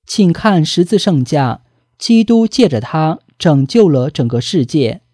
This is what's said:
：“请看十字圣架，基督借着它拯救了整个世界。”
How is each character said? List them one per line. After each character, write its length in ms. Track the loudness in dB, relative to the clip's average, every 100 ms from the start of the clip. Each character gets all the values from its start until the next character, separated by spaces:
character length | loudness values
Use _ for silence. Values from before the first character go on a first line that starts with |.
| -8
：“请 240 | 0 0
看 320 | 2 0 0
十 220 | 0 -2 0
字 120 | 0
圣 280 | 0 -2 -2
架， 380 | -2 -2 -6 _ _ _ _
基 240 | 0 2
督 240 | 4 2 0
借 220 | 0 0
着 100 | 0
它 400 | -4 -2 -2 -4 _ _
拯 300 | 0 2 2
救 220 | 2 2
了 200 | 2 -2
整 160 | -2 -2
个 140 | -2
世 260 | -2 -2 -2
界。” 360 | -2 -2 -4 _